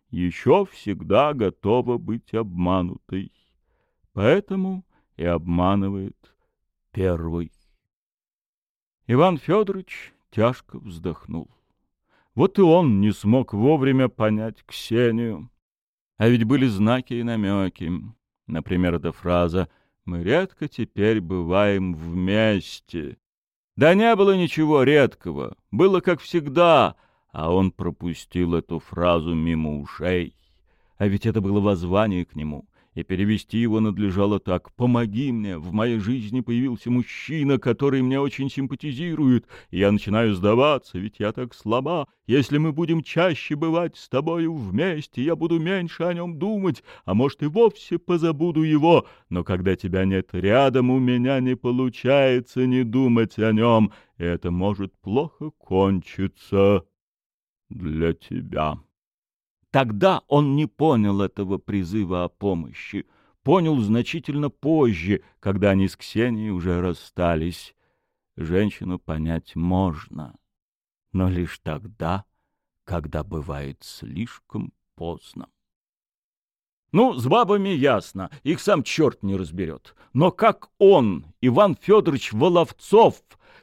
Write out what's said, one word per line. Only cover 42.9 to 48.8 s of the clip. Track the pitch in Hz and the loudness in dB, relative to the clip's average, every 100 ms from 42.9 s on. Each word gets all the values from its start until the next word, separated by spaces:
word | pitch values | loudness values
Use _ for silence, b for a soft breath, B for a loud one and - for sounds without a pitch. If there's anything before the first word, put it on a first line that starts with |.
| 165 | -2
чаще | - 165 180 143 - | -2 0 0 -2 -6
бывать | 147 165 165 170 - | -4 -2 -2 -4 -8
с | - | -6
тобою | 131 156 170 165 | -4 -2 -2 -4
вместе, | 156 98 101 185 151 - 123 | -6 -4 -2 -2 -4 -8 -4
я | 147 160 | -2 0
буду | 165 165 | 0 0
меньше | 160 190 170 - | 0 -4 -6 -4
о | 170 | -4
нём | 175 175 151 | -4 -8 -6
думать, | 196 208 190 123 B B | -4 -2 -2 -4 B B
а | - | -2
может, | 101 139 - | 0 0 0
и | 147 | -2
вовсе | 190 226 - - 170 | 4 2 2 -6 -6
позабуду | - 175 165 143 175 160 | -2 0 0 0 0 0
его. | 156 151 | 2 4